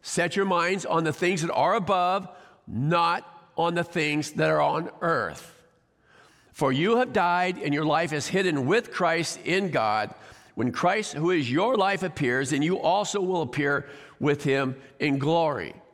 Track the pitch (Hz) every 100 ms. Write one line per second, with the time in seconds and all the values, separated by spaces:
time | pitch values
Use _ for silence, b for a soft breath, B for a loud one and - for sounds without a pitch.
0 | - - 170 196 196 175 170 190 - 165
1 | 160 143 180 185 165 - 151 220 175 185
2 | 180 190 185 B B B - 113 143 170
3 | 170 175 - - - - 170 170 170 175
4 | 151 151 147 - 156 156 147 151 165 -
5 | 170 151 98 71 - - _ _ _ _
6 | b b b b b - 139 131 180 233
7 | 254 214 175 175 180 180 156 143 156 151
8 | 170 151 127 185 185 147 127 214 233 -
9 | 175 165 165 - 107 180 196 135 110 107
10 | 104 - B B B - 123 117 175 214
11 | 208 143 165 180 123 135 220 262 196 196
12 | 185 - 135 127 135 151 156 190 156 190
13 | 208 202 180 180 147 139 143 143 - B
14 | B B 143 147 143 135 135 131 B -
15 | 151 139 139 165 160 131 78 - -